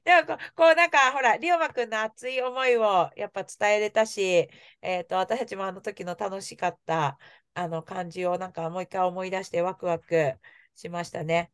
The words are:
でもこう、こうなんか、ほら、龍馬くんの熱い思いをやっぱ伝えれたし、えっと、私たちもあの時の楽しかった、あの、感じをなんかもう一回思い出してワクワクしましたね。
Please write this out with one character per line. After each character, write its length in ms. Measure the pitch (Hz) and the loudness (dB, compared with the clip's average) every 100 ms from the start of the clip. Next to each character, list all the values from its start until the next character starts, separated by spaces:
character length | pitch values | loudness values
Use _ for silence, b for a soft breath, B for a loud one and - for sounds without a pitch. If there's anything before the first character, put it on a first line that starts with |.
で 160 | - 349 | 4 4
も 40 | 320 | 4
こ 80 | |
う、 40 | 311 B | -4 B
こ 140 | - 330 | 4 6
う 40 | |
な 120 | 320 339 | 6 4
ん 40 | |
か、 220 | 294 262 | 4 4
ほ 80 | 277 | 4
ら、 160 | 247 196 | 2 2
龍 160 | 320 | 2
馬 160 | 339 311 | 2 0
く 140 | - 240 | -2 -4
ん 40 | |
の 100 | 220 | -2
熱 300 | 220 - 254 | -4 -6 -8
い 100 | 262 | -4
思 240 | 247 247 262 | -4 0 2
い 100 | 240 | 2
を 340 | 214 190 170 - | 4 4 2 -2
や 100 | 202 | -8
っ 40 | |
ぱ 120 | 196 | -8
伝 300 | 190 - 208 208 | -10 -2 2 2
え 40 | |
れ 100 | 214 | 2
た 160 | 220 220 | 0 0
し、 420 | - 185 175 - b b _ | 0 2 2 2 b b _
え 180 | - 180 | -6 -6
っ 60 | 170 | -2
と、 100 | 185 | -2
私 240 | 185 233 | -2 -2
た 60 | 233 | -4
ち 100 | 196 | -6
も 80 | 190 | -8
あ 60 | |
の 80 | 185 | -8
時 240 | - 196 | -10 -10
の 100 | 180 | -10
楽 260 | 175 202 196 | -6 -6 -8
し 140 | 196 - | -12 -6
か 120 | 180 | -6
っ 100 | 170 - | -6 -4
た、 320 | 160 147 b b b _ | -2 -2 b b b _
あ 140 | - 175 | -10 -8
の、 140 | 165 | -8
感 260 | 156 190 175 | -8 -10 -10
じ 160 | 185 | -6
を 140 | 180 180 | -4 -4
な 100 | 185 | -6
ん 40 | |
か 180 | 175 165 | -8 -8
も 80 | 180 | -6
う 40 | |
一 20 | 180 | -6
回 160 | 190 | -2
思 220 | 180 180 | 0 -2
い 60 | 185 | -6
出 120 | 190 | -6
し 60 | 196 | -4
て 120 | 175 | -2
ワ 120 | 175 | -2
ク 120 | 180 180 | -2 -2
ワ 120 | 165 | -4
ク 360 | - 165 147 - b b b | 0 0 0 -2 b b b
し 140 | _ 170 | _ -12
ま 140 | 175 | -10
し 60 | 170 | -8
た 140 | - | -8
ね。 260 | 156 165 170 | -2 -2 -2